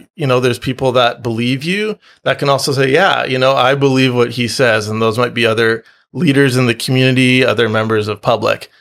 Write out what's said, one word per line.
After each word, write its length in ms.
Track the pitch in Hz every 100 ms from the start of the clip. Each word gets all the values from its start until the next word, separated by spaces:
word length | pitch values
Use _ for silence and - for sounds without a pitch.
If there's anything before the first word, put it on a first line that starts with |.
| - -
you 120 | 139
know, 120 | 127
there's 200 | 123 117
people 320 | 131 127 135
that 300 | 123 120 131
believe 400 | 120 113 120 131
you 340 | 160 196 214 208 _ _
that 160 | - 131
can 100 | 143
also 220 | 135 -
say, 200 | 135 135
"Yeah, 340 | 147 190 123 135
you 120 | 127
know, 160 | 131 135
I 200 | 127 139
believe 400 | 139 131 131 123
what 160 | 120
he 160 | 120 117
says." 400 | - 123 110 104
And 140 | 110
those 160 | 113 110
might 160 | 120
be 120 | 117 113
other 380 | 110 113 113 - _ _
leaders 440 | 131 160 135 139 127
in 80 | 123
the 100 | 117
community, 680 | - 131 131 131 127 127 123
other 240 | 107 113
members 380 | 110 110 110 104
of 140 | 101
public. 480 | - 110 107 107 - _